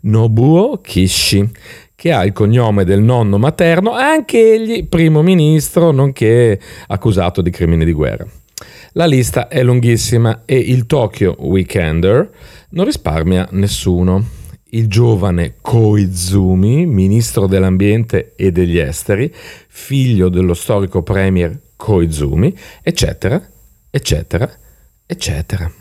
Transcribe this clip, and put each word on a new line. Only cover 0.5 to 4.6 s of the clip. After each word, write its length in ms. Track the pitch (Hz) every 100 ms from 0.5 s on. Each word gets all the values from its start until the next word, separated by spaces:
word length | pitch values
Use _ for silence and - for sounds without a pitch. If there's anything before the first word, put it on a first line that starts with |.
| 165 226 254
Kishi, 680 | - 90 95 - - 101 104 - - - _ _
che 160 | 170
ha 120 | 135
il 80 | 95
cognome 520 | 95 104 123 117 101
del 180 | 92 98
nonno 360 | 110 123 104 98
materno, 540 | 131 - 170 170 208
anche 600 | - 277 311 254 233 220
egli 320 | 220